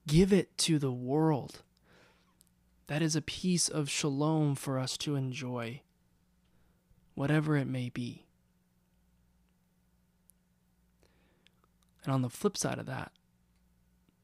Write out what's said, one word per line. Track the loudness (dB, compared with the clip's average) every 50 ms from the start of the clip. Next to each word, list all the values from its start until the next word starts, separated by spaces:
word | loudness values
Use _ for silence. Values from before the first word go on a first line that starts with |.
| _
give | 4 6 6 8 8 6
it | 4 4 2 _ -2
to | 0 0 2 2
the | 0 0 -2
world. | -4 -4 0 2 4 4 4 4 2 0 -6 -12 -18 -20 _ _ _ _ _ -20 -20 -20 _ _ _ _ _ _ _ _ _ _ _ _ _ _ _ _
That | -6 -2 0 0
is | 2 0
a | 0 -2
piece | -4 -6 -4 0 0 2 2 2 0
of | 0 -2 -2 -2
shalom | -2 -2 -2 -2 0 0 0 2 2 4 2 2 2
for | 0 -2 -4 -4 -2
us | -2 -4 -6 -6
to | -4 -2 -2
enjoy, | -2 -2 -4 -4 -6 -8 -8 -6 -6 -6 -8 -8 -12 -16 _ _ _ _ _ _ _ _ _ _ _ _ _ _ _ _ _ _ _ _ _ _ _ _ _ _
whatever | -6 -2 0 2 2 2 2 2
it | 2 0
may | 0 -2 -4 -4 -6
be. | -6 -6 -8 -8 -10 -12 -18 _ _ _ _ _ _ _ _ _ _ _ _ _ _ _ _ _ _ _ _ _ _ _ _ _ _ _ _ _ _ _ _ _ _ _ _ _ _ _ _ _ _ _ _ _ _ _ _ _ _ _ _ _ _ _ _ _ _ _ _ _ _ _ _ -20 _ _ _ _ _ _ _ _ _ _ -4
And | -2 0
on | 0 0
the | -2
flip | -4 -2 -2 -2 -2
side | -2 -4 -4 -4 -6
of | -8
that, | -8 -8 -10 -10 -12 -14 _ _ _ _ _ _ _ _ _ _ _ _ _ _ _ _ _ _ _ _ _